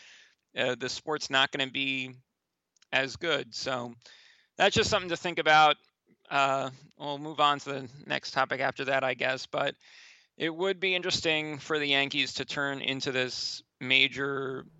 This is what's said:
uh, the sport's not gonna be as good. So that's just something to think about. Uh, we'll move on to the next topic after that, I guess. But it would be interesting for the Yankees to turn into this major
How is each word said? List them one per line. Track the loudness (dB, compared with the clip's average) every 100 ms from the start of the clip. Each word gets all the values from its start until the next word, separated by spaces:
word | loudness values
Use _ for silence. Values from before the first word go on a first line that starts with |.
| -20 -20 -20 _ _ -2
uh, | -2
the | -2 -4
sport's | -6 -6 -6 0
not | 2 2
gonna | 0 -4
be | -4 -4 -4 -8 -14 _ _ _ _ _ _ _
as | -2 -2
good. | -4 -2 0 -2
So | -8 -4 -4 -6 -14 -20 -20 -20 _ _ 2
that's | 4
just | 4 2
something | 2 0
to | -4
think | -2 2
about. | 6 8 8 4 _ _ _ _ -2
Uh, | 2 2 2 -2 -8 -20 -12
we'll | -8 -8
move | -6 2
on | 4 4
to | -2
the | -8 -10 -16 -6
next | -6 -2
topic | 0 0 0
after | -2 -2 -2
that, | 0
I | 0
guess. | -2 -2 -4 -6
But | -4 -4 -6 -18 -20 -20 -20 _ -6
it | -6
would | -2 -4 -2
be | -2 -2
interesting | -2 -2 0 0 -2 -8
for | -4 -2
the | 2
Yankees | 2 2 -2 -2
to | -4
turn | -6 -4 -4 -4
into | -4 -4 -2
this | -2 -2 -4 -8 -10 -16 _
major | 2 4 4 0 -4 -4 -6 -8 -14